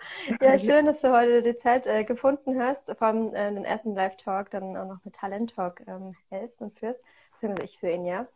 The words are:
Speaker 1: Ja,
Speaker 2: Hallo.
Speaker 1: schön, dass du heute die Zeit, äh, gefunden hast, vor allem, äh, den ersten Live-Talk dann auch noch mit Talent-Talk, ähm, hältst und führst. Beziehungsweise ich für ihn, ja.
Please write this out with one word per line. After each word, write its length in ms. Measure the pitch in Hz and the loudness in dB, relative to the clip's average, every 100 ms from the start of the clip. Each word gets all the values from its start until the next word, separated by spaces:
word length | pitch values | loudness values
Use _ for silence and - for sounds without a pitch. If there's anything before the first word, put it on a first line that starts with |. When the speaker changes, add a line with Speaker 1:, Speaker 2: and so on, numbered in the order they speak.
| - - 294 233 | -10 -10 -6 4
Speaker 1:
Ja, 60 | 262 | 6
Speaker 2:
Hallo. 80 | 185 | 6
Speaker 1:
schön, 260 | 214 294 | 6 6
dass 160 | 294 294 | 6 4
du 100 | 254 240 | 4 6
heute 240 | 240 240 | 6 4
die 160 | 233 240 | 2 0
Zeit, 300 | 247 254 254 | 2 2 2
äh, 180 | 214 | -2
gefunden 560 | 214 240 269 277 262 262 | -2 0 0 0 -2 -2
hast, 340 | 247 277 - - | -2 -4 -6 -2
vor 80 | 220 | 0
allem, 260 | 220 220 | 0 -2
äh, 220 | 202 208 | -2 -4
den 100 | 202 | -4
ersten 300 | - 220 220 | -6 -6 -4
Live-Talk 560 | 190 190 - 208 196 202 | -2 -2 -4 -6 -6 -6
dann 260 | 202 190 190 | -8 -8 -10
auch 120 | 190 | -10
noch 160 | 190 | -14
mit 100 | 196 | -18
Talent-Talk, 680 | - 196 202 226 - 180 180 - | -12 -8 -6 -6 -4 -6 -8 -14
ähm, 280 | 185 190 175 - | -14 -14 -18 -14
hältst 320 | 190 233 - | -12 -12 -12
und 180 | 208 - | -14 -10
führst. 220 | 226 247 _ _ _ | -8 -10 _ _ _
Beziehungsweise 300 | _ 214 196 | _ -8 -6
ich 140 | 190 _ | -10 _
für 120 | 180 | -4
ihn, 140 | 175 | -4
ja. 220 | 175 185 254 | -4 -6 -8